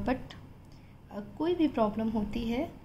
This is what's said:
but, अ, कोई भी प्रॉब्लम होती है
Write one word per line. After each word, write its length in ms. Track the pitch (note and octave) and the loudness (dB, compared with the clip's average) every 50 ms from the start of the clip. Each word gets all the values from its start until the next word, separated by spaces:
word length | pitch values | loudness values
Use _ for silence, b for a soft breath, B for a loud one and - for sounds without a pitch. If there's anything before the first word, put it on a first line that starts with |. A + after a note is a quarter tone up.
| G3+ | 2
but, 300 | A#3 C4 B3+ - - - - - - - - - B B B B B B B - - - | 2 2 0 -2 -6 -12 -14 -14 -16 -18 -18 -18 B B B B B B B -16 -12 -10
अ, 80 | G3+ G#3 - - - | -10 -10 -8 -4 0
कोई 160 | D4+ E4+ F4+ | 2 2 6
भी 140 | F4 D#4+ C#4+ | 6 6 4
प्रॉब्लम 400 | - B3+ A3 G#3 G3+ G#3+ A3 A3+ | 6 4 4 4 4 2 0 0
होती 360 | A3 A3+ G#3+ G#3+ - B3 A#3 | 2 0 0 0 -2 -2 0
है 280 | A3+ A#3 A#3+ D#4+ F4 - - - | 0 0 0 0 -2 -4 -10 -16